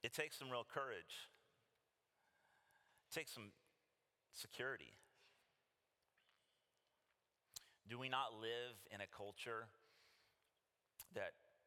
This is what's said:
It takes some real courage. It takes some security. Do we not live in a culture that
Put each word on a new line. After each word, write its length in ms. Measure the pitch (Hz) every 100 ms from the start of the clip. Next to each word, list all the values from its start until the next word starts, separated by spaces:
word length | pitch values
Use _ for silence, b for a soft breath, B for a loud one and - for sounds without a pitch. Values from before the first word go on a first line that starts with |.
It 100 | 120
takes 240 | - 156 -
some 120 | 135
real 160 | 123 113
courage. 640 | 151 135 104 82 - - - _ _ _ _ _ _ _ _ _ B B B B B B B _
It 40 |
takes 180 | - 151
some 200 | - 104 - - _ _ _ _ _ _
security. 640 | - - - 127 127 64 - - - - - - _ _ _ _ _ _ _ _ _ _ _ _ _ _ _ _ _ _ _ _ B B B 98
Do 100 | 120
we 100 | 131
not 240 | 131 131
live 420 | 110 110 117 123 113 -
in 60 | 101
a 60 | 98 -
culture 520 | 101 101 120 113 113 - B B B B B B B _ _ _ _ _ -
that 200 | - 92 - - -